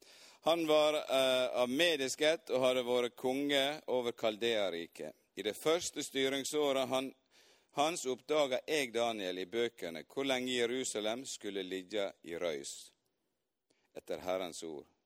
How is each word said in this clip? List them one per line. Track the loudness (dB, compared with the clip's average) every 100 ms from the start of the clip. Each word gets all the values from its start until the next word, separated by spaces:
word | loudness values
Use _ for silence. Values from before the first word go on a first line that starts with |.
| -20 -20 -20 -4 0
Han | 2 4
var, | 6 6
eh, | 2 0 2 4 2 2 2
av | 0
medisk | 2 2 2 -2 2
ett | 2 2 0
og | 2
hadde | 4 2
vært | 2 2 0
konge | -2 -2 0 2 2 2 -2 -2
over | 0 0
Kaldea-riket. | 0 -2 0 0 2 0 -2 -8 -10 -12 -12 _ -6
I |
det | -6
første | -2 0 0 -2 -6
styringsåret | -6 -2 0 -2 -2 0 2 0 0
han, | -2 -2 -10 _ -20 -20 _ _ 0
hans | 0 0 -4
oppdaga | -4 0 2 2 0
jeg, | 0 0 0
Daniel, | 0 0 0 -4 -4
i |
bøkene | -4 0 -2 -2 -8 -8 -8
hvor | -4
lenge | 0 0 0
Jerusalem | 0 0 0 -2 -2 -2 -4 -8
skulle | -10 -6 -6
ligge | -4 -6 -4 -4 -4 -6
i | -10 -4
røys, | -2 -2 -6 -12 -18 _ _ _ _ _ _ _ _ _ _
etter | -16 -8 -6
Herrens | -2 -2 -4 -8
ord | -10 -12 -16 _